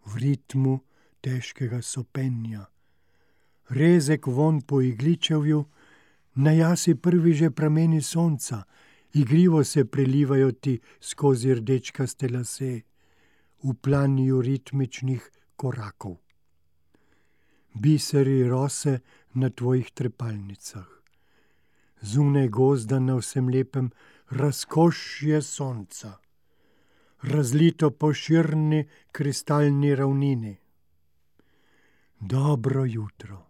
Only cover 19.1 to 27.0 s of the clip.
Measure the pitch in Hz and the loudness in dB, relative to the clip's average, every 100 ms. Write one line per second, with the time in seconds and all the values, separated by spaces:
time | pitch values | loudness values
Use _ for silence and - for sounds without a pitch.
19.1 | _ _ 127 127 - 120 127 117 - 127 | _ _ -2 -2 -2 -2 0 -2 -6 -8
20.1 | - 117 104 98 98 - 104 90 - _ | -6 -10 -10 -12 -16 -16 -18 -20 -20 _
21.1 | _ _ _ _ _ _ _ _ _ 104 | _ _ _ _ _ _ _ _ _ -4
22.1 | 120 143 139 131 107 131 139 107 135 131 | 0 2 2 0 2 2 2 0 -2 0
23.1 | 131 - 139 127 127 131 135 127 _ - | -2 -2 -4 0 0 -2 -4 -4 _ -20
24.1 | _ _ - 143 - - 160 170 - - | _ _ -2 -2 -2 -4 2 2 2 -10
25.1 | - 151 151 147 - 139 120 95 - 110 | -6 0 0 -2 -8 -8 -8 -12 -16 -18
26.1 | 95 _ _ _ _ _ _ _ _ | -20 _ _ _ _ _ _ _ _